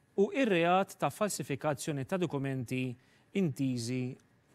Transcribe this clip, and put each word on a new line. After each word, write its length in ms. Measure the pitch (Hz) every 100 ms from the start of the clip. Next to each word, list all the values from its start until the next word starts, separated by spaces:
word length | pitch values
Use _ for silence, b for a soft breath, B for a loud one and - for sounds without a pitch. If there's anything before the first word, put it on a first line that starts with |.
| _ -
u 120 | 202
ir-reat 600 | 359 262 175 170 180 196 -
ta' 120 | 151
falsifikazzjoni 960 | - 208 - 156 139 156 143 - 143 127
ta' 120 | 190
dokumenti 680 | 175 139 135 131 120 127 127 123 b b b 196
intiżi 680 | 180 131 135 123 113 127 127 135 _ _ _